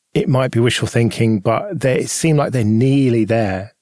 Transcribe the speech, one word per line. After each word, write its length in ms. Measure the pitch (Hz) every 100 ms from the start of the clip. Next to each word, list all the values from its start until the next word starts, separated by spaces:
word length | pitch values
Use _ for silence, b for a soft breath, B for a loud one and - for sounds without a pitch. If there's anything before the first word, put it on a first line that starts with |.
| _
it 140 | 139 -
might 240 | 131 131
be 80 | 117
wishful 280 | 120 - 113
thinking, 520 | 120 117 - 113 107
but 400 | 117 110 208 165
they, 200 | 131 127
it 100 | 240
seemed 300 | - 165 147
like 120 | 170
they're 140 | 131 107
nearly 580 | 110 131 139 131 117
there. 500 | 104 113 104 95 101 _